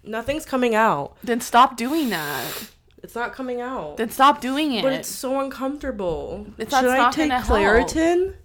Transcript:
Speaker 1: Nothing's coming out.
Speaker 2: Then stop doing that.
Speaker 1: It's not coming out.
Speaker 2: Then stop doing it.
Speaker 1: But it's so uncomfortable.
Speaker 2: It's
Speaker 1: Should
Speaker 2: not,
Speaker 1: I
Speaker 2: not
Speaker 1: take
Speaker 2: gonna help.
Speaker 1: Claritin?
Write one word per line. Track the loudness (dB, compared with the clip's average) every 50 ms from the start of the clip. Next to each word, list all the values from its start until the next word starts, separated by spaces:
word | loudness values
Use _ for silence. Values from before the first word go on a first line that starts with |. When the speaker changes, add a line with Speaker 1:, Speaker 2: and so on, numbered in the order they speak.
| _
Speaker 1:
Nothing's | -8 -8 -6 -4 -4 -4 -4 -4
coming | -4 -2 0 2 2 4
out. | 4 4 4 2 0 -4 -8 -12 _
Speaker 2:
Then | -4 -4 -4 -4
stop | -2 2 6 6 6 6 4
doing | -4 -4 -2 0 0 0 0
that. | -2 -4 -4 -4 -6 -6 -6 -6 -8 -10 -12 -14 -18 _ _ _ _ -20
Speaker 1:
It's | -20 -12 -8
not | -8 -8 -8 -8
coming | -8 -8 -6 -6 -6
out. | -6 -6 -8 -8 -8 -8 -4 -4
Speaker 2:
Then | -4 -4
stop | 2 6 6 6 6 4
doing | -2 -4 -2 0 0 0
it. | 0 0
Speaker 1:
But | 0 0
it's | 0 -2 -6 -8
so | -10 -8 -6 -4 -2 -2
uncomfortable. | -2 -4 -6 -6 -6 -6 -6 -6 -8 -8 -6 -4 -4 -4 -4 -4 -6 -8 -10 -12 -12 -16 -10 -12
Speaker 2:
It's | -6 0 2
Speaker 1:
Should | 2 4
Speaker 2:
not, | 4
Speaker 1:
I | 4 4
Speaker 2:
not | 4 2
Speaker 1:
take | 4 2 0 2
Speaker 2:
gonna | 0 0
help. | 2 2 2 4
Speaker 1:
Claritin? | 4 6 6 4 4 2 0 2 2 4 4 2 0 -2 -4 -12